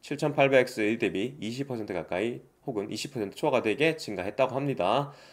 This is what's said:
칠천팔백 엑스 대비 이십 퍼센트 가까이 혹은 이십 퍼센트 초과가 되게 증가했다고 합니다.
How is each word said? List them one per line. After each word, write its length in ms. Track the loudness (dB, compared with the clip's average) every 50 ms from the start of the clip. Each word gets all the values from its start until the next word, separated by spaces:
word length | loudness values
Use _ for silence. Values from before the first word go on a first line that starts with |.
칠천팔백 600 | -10 -10 -4 -2 -2 0 4 4 6 8 8 6
엑스 360 | 6 4 2 0 0 0 2 2
대비 380 | 0 0 0 -2 -4 -4 -6 -8
이십 300 | -8 -8 -6 -6 -6 -6
퍼센트 260 | -6 -6 -6 -6 -6
가까이 480 | -6 -4 -4 -2 -2 -2 -2 -4 -6 -12 -18 _ _ _
혹은 240 | -6 -6 -6 -6 -6
이십 240 | -6 -8 -8 -6 -4
퍼센트 220 | -4 -4 -4 -4
초과가 260 | -2 0 2 2 2
되게 340 | 2 2 2 2 2 2 2
증가했다고 600 | 0 -6 -8 -6 -4 -4 -4 0 0 0 0 0
합니다. 560 | -2 -2 -2 -2 0 2 2 2 2 0 -2 -8 -16 -20 -20